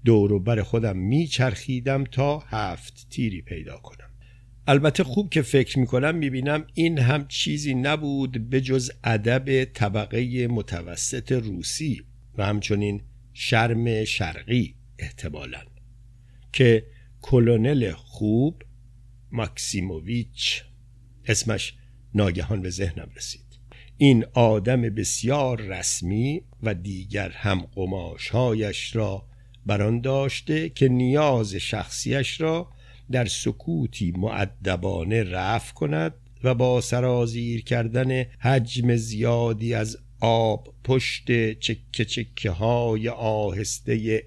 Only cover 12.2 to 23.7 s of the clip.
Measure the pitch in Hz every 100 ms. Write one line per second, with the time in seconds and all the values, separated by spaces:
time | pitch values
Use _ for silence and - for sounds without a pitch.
12.2 | - - 101 104 - 101 104 101 - -
13.2 | - - - 117 117 117 117 110 110 -
14.2 | 85 82 - 123 78 - - - - -
15.2 | 80 73 69 - - - - - - -
16.2 | - - - - 123 110 - - - -
17.2 | - 127 117 113 120 147 104 78 - -
18.2 | 107 113 147 - - - - - - -
19.2 | - 117 107 - - 98 92 80 85 120
20.2 | 117 - - - - - - - - -
21.2 | - 107 110 104 - - - - - 101
22.2 | 98 87 - 104 92 92 95 80 76 -
23.2 | - - - - -